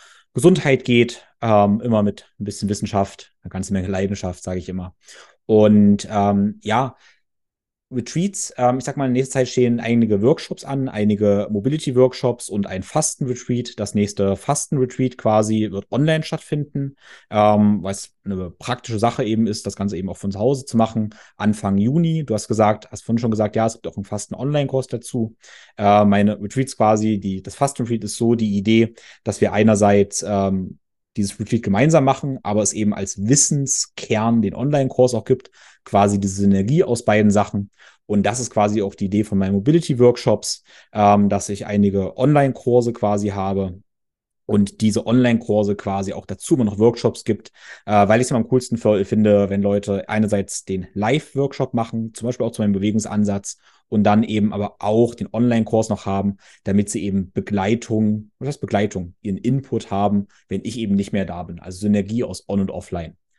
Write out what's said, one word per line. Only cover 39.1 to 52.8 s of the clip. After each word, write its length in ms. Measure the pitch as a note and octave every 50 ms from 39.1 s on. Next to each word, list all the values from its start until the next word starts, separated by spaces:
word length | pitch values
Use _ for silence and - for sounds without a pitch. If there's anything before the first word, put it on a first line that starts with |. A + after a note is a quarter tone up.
| G2 G#2 G#2+
von 140 | - G#2+ F#2+
meinen 160 | F#2+ F#2+ G2+
Mobility-Workshops, 1080 | G2 G2+ C#3 D#3+ E3+ D#3+ - C#3 A#2+ B2 B2 A#2+ - - B2 G#2+ G#2 - - - - _ _ - - _ _
ähm, 360 | - G#2+ G#2 G2+ G2+ G#2 G2+ G2
dass 200 | G2+ G2 - -
ich 180 | G#2 G2 -
einige 500 | - G#2 G#2 G2+ G2+ F#2+ G2 F#2+ F2 -
Online-Kurse 760 | - B2 C#3+ D3 D3 C#3 C3+ - - - B2 A#2+ B2 A#2 A#2+
quasi 360 | A#2 - - G#2 G#2 G2+ G#2 G#2
habe 520 | G2 G2+ F#2+ G2 G2 G2 F#2+ F#2 F2 F#2+ _ _ _ _ _ _ _ _ _ _ _ _ _
und 360 | - A2 G#2 G2+ - - -
diese 260 | A2+ G#2+ G#2 A2+ -
Online-Kurse 680 | - A#2 B2+ B2 A#2+ A#2 A2+ - - G#2 G#2+ G#2 G2+ G2+
quasi 380 | G2+ - G2+ F#2+ G2 G2 F#2+
auch 140 | - - -
dazu 280 | - F#2 - - - E3+
immer 100 | B2+ A#2
noch 140 | G#2 F#2+ G2
Workshops 460 | A2 A#2+ A#2 - - A2+ - - -
gibt, 260 | - G#2+ - - - _ _ - - - - -
äh, 220 | - G#2+ G#2 G2+
weil 140 | F#2+ G#2+ A#2+
ich's 100 | B2+ -
immer 80 | D3 A#2
am 100 | A#2 -
coolsten 280 | B2+ B2+ B2 - A#2+
für, 280 | A2+ - A2 G#2+ F#2+ G2
finde, 460 | - A2+ G#2+ G#2+ G#2 G#2 G2+ G2+ F#2+
wenn 120 | G2 G2+
Leute 460 | G2+ G2+ G2+ G2+ G2+ G#2 G2 G2 - -
einerseits 560 | G#2+ A2 A2 G2+ G#2+ G2 G2 - - - -
den 220 | - F#2+ F#2 F#2 - -
Live-Workshop 800 | G2 G#2 A2+ C3+ D3+ - - - C3+ C#3 C3+ - - C#3 C3 -
machen, 400 | A#2+ A2+ - - A2+ A2+ A2+ -
zum 120 | - A#2
Beispiel 200 | A#2+ B2 - A#2+
auch 60 | A#2
zu 100 | - -
meinem 100 | G#2+ G#2
Bewegungsansatz, 840 | G2+ F#2+